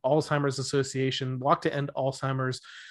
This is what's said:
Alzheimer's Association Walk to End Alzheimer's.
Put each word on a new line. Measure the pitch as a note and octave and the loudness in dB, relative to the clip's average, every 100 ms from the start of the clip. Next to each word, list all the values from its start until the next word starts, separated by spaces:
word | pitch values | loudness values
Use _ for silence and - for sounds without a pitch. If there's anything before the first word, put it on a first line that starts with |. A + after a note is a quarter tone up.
Alzheimer's | C3 D3+ - D3 C#3+ C3+ | 2 4 4 2 2 0
Association | C3 C#3 C3 C3 C3 - C3 B2+ | 0 0 0 0 0 0 -4 -2
Walk | C3 E3+ | 2 4
to | D#3+ | 2
End | C#3+ C#3+ - | -2 -4 -2
Alzheimer's. | C3+ - C3+ C3 C3 B2 - - - | -2 -2 -4 -2 -2 -4 -10 -18 -18